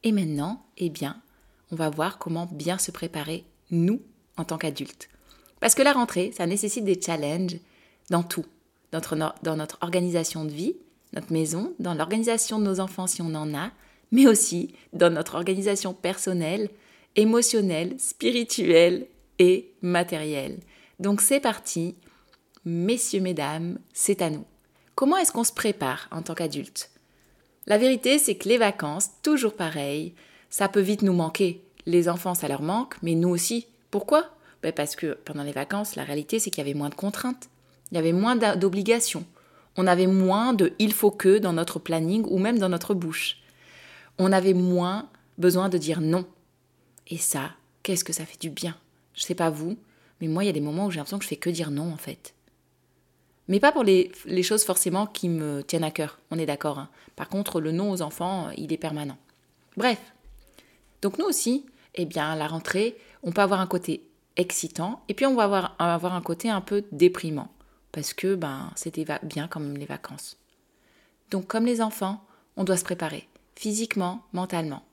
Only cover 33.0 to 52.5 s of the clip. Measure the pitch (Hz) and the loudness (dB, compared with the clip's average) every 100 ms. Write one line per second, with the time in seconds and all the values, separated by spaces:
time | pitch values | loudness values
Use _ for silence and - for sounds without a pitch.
33 | 170 165 175 175 175 233 - _ _ 202 | 0 2 4 2 0 -2 -6 _ _ -6
34 | 202 302 330 - - _ 160 156 147 - | 4 2 2 -12 -20 _ -4 -2 -6 -4
35 | 156 - - 156 143 135 143 196 208 - | -6 -6 -10 -8 -6 -6 -4 -4 -4 -8
36 | 135 147 147 220 202 160 139 143 143 - | -6 -6 -2 -2 -2 -2 -2 -2 -4 -4
37 | 196 - 254 262 - _ _ _ - 170 | -4 -2 -6 -6 -12 _ _ _ -6 0
38 | 160 175 220 247 220 185 190 190 190 233 | 2 4 4 4 2 4 2 2 2 2
39 | - 156 170 _ _ _ _ - 185 175 | 2 -4 -10 _ _ _ _ 0 4 6
40 | 185 190 185 202 247 226 180 - 208 214 | 6 6 4 4 2 4 2 4 0 4
41 | 208 202 190 208 196 165 170 160 - 165 | 2 4 4 6 4 0 -2 -6 -2 0
42 | 160 214 214 185 202 240 190 170 - 196 | 2 0 0 2 2 2 2 0 -2 -2
43 | 170 160 - - _ _ - - - - | -2 -4 -6 -8 _ _ -20 -20 -20 -20
44 | - - 185 190 190 180 180 180 175 202 | -18 0 4 6 6 4 4 2 2 -4
45 | 285 - _ - 180 175 190 175 151 165 | -8 -20 _ 2 4 4 2 0 -2 0
46 | 156 175 180 _ _ _ _ _ _ _ | 2 0 -2 _ _ _ _ _ _ _
47 | - 170 - 147 143 - _ _ - 175 | -12 -6 -4 -4 -6 -12 _ _ -4 -4
48 | - 160 160 - 165 139 175 165 _ _ | -4 -8 -8 -10 -10 -8 -8 -10 _ _
49 | _ - - 175 165 151 165 226 _ _ | _ -12 -8 -2 -2 -2 -6 -8 _ _
50 | _ _ 160 160 202 151 147 160 202 165 | _ _ -4 0 0 0 -2 -2 -4 -4
51 | 143 202 - 156 175 170 151 143 170 156 | -6 -8 -6 -6 -4 -4 -4 -4 -6 -8
52 | - - - _ _ | -12 -14 -18 _ _